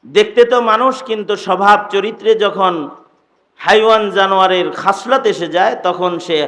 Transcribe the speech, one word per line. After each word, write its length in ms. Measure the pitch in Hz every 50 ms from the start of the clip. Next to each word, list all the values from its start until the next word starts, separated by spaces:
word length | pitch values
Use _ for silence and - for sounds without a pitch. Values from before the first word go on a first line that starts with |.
| _
দেখতে 360 | 120 139 202 214 214 - 240 240 233
তো 60 | 247 247 240 226
মানুষ, 220 | 214 220 254 262 233 - - -
কিন্তু 240 | 220 214 202 185 208 - -
স্বভাব 320 | 190 185 185 196 202 208 196 - - -
চরিত্রে 380 | 196 196 220 220 - 202 220 220 196 208
যখন 280 | 202 - 190 190 185 175 160 147 139 - - _ _ _ _ _ _ _ _ _ _ _ _
হাইওয়ান 440 | - 175 202 214 220 220 220 220 214 202 180
জানোয়ারের 500 | 196 190 190 190 190 185 185 185 180 175 170 - -
খাসলত 420 | - 185 196 - - 233 262 262 254 214 185
এসে 140 | - - 160 151
যায়, 180 | 175 190 220 247 - -
তখন 240 | 180 180 180 180 180 175 165 160
সে 120 | - 165 151 147